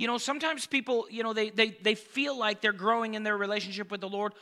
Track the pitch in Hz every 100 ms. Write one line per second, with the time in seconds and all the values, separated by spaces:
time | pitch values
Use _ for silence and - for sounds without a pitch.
0 | 233 240 - 285 320 302 - 277 254 240
1 | - 226 226 220 214 214 220 - 190 220
2 | - 262 285 269 214 208 220 196 190 233
3 | 226 214 214 208 196 208 190 196 196 202
4 | 190 202 208 202